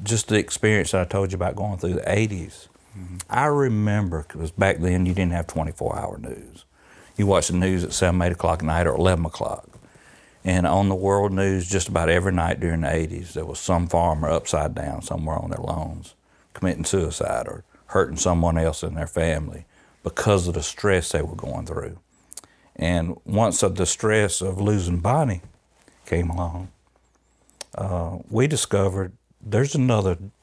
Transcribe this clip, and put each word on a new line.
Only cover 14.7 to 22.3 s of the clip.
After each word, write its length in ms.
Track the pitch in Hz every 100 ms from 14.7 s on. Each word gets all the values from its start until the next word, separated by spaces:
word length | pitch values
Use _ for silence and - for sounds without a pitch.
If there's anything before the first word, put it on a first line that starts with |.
down 280 | - 71 -
somewhere 340 | - - 78 78
on 140 | -
their 100 | -
lawns 540 | - 80 78 82 - _ _ _ _
committing 300 | - 92 80
suicide 640 | 80 98 80 - - 60 -
or 180 | - - _ -
hurting 300 | 98 90 78
someone 400 | 90 85 85 82
else 240 | 80 78
in 120 | 82
their 120 | 80 82
family 580 | 87 82 78 76 78 - _ _ _
because 460 | 90 - - 98 87
of 60 |
the 80 | 82
stress 500 | 76 - 104 92 -
they 100 | 78
were 120 | 73 -
going 300 | - - -
through. 320 | 78 - 85 _ _ _